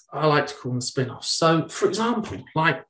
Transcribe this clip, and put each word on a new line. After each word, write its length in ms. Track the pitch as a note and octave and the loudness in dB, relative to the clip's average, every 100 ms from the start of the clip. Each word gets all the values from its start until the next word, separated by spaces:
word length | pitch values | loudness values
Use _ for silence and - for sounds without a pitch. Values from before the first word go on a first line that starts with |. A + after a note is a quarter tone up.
| _ | _
I 120 | - D3+ | 0 4
like 220 | D3 C#3 | 4 2
to 80 | - | -6
call 160 | B2+ | -6
them 100 | B2 | -4
spin-offs. 500 | B2+ - A#2+ A2+ - | -4 -2 -4 -4 -4
So, 360 | - E3 E3 D3 | 2 4 4 0
for 220 | - F#3+ | 0 0
example, 520 | F#3+ A3+ A3 A3 F#2+ - D#3 | 0 0 -2 -4 -8 -6 0
like, 300 | D#3+ - - | 2 2 -4